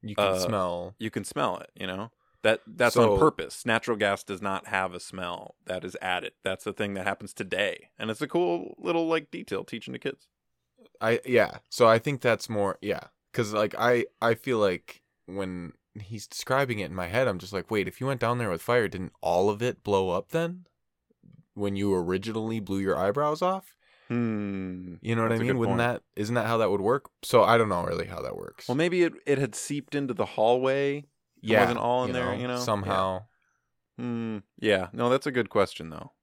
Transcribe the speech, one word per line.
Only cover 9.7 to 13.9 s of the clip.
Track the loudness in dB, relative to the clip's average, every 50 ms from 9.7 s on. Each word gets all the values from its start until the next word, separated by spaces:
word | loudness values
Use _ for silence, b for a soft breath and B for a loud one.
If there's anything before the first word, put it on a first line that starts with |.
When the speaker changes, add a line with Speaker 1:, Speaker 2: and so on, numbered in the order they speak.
| -10 -12 -10 -10 -12
Speaker 2:
the | -8
kids. | -8 -8 -10 _ _ _ _ _ _ _ _ _ _ _ _ _ _ -20 _ _
Speaker 1:
I, | 0 0 0 0 0
yeah. | 4 4 4 4 4 0 -10 _ _
So | 2 6 8 8
I | 8 6
think | 4 0 -4 0
that's | 2 2 2 2 0 -4
more, | -2 0 0 0 -2 -4 -4
yeah. | -4 -4 -4 -6 -14 _ _ _ _ _
'Cause, | -2 -2 0 2
like, | 0 0 0 0 0
I, | 2 4